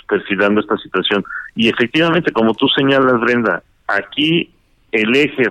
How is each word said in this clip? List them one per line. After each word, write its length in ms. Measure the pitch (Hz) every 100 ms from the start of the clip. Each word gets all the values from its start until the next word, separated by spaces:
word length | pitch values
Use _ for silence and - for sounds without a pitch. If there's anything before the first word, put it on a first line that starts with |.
| -
perfilando 520 | 101 - 95 101 104
esta 160 | 104 101
situación. 460 | - 92 87 101 92 - -
Y 140 | - 113
efectivamente, 640 | - 120 156 170 165 156
como 220 | 110 113
tú 120 | 110 139
señalas, 520 | - 139 139 131 123
Brenda, 420 | 117 120 110 85 - _ -
aquí 640 | 101 - - 151 170 - _ _ _ _
el 220 | 110 107
eje 300 | 131 147 - 113